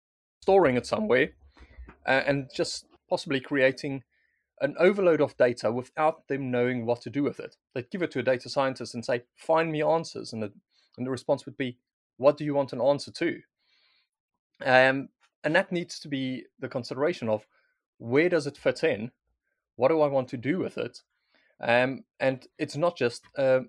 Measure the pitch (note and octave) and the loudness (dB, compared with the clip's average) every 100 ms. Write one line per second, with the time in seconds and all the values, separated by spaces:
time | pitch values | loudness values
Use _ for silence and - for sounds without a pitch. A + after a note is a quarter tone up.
0 | _ _ _ _ - F#3+ D#3+ B2 - A2 | _ _ _ _ 4 6 6 2 0 -2
1 | G#3+ B2 D3+ - _ _ - - - - | 2 2 2 -4 _ _ -20 -20 -20 -8
2 | - C3+ C#3+ C#3 C3+ - E3 - - _ | 0 2 2 -2 -4 -6 -6 -6 -16 _
3 | _ F3+ - C3+ - C#3+ C3 C3+ D3 C3+ | _ -6 -4 -6 -2 2 2 2 -6 -8
4 | - _ _ _ _ _ C#3+ - F3+ G#3 | -12 _ _ _ _ _ -4 2 2 4
5 | F3+ D3+ C#3 - B2 A#2+ - A#2+ A#2+ - | 2 4 2 2 2 2 -2 -4 -6 -2
6 | D#3 D#3+ - C#3 C3 B2 B2 B2+ A2+ A#2+ | -2 -2 -6 -6 -2 0 0 -2 -2 -4
7 | - B2+ C#3 - - - _ - - G3 | -4 -4 -4 -4 -12 -20 _ -12 -8 -6
8 | D#3+ C3+ A#2+ B2+ B2 C#3+ C3+ B2+ A#2 B2 | -4 -2 0 -2 -2 -2 -2 -4 -10 -8
9 | A2+ B2 - _ - D#3+ E3 D3+ D3+ E3 | -4 -4 -6 _ 0 2 2 0 0 0
10 | E3 - A2+ A2+ G#2+ - _ _ _ - | -2 -10 -10 -8 -8 -10 _ _ _ -10
11 | B2+ C3 - C#3 - - C3+ A#2+ _ _ | -6 -6 -2 -4 -4 -8 -8 -8 _ _
12 | _ - C3 D3 D3 C#3+ C3 B2+ B2+ C#3+ | _ 2 2 2 0 -2 -2 0 0 0
13 | - - E3+ - - _ _ _ _ _ | -4 -4 -4 -4 -12 _ _ _ _ _
14 | _ _ _ _ _ _ C3+ B2+ C3 C3+ | _ _ _ _ _ _ 4 6 6 4
15 | C3+ _ _ _ D3+ E3+ - F3 F3 - | -4 _ _ _ 0 0 0 -4 -6 -10
16 | D#3+ C#3 C3 C3 - _ B2+ C3 A#2 B2+ | -8 -6 -4 -6 -12 _ -8 -8 -8 -2
17 | D3+ E3+ A2+ G#2+ - _ _ _ _ _ | -2 -2 -2 -2 -4 _ _ _ _ _
18 | A#2 C3 F3 E3+ C#3 - - - E3 G#2+ | -2 2 2 0 -2 -2 -2 0 -2 -2
19 | A2+ - _ _ _ _ _ - B2+ D#3+ | -6 -14 _ _ _ _ _ 0 2 4
20 | D3 C3+ B2+ C3 B2 F3+ - - - - | 2 0 -4 -6 -4 -4 -4 -6 -10 -10
21 | _ _ _ _ _ _ - A#2+ B2+ B2 | _ _ _ _ _ _ 2 2 2 -2
22 | - - C3 C3 - - D3 C#3+ F3 F3 | -14 -2 -2 -2 -8 -8 -6 -2 -2 0
23 | A#2+ - - - C3+ C3 | -2 -2 -10 -2 2 2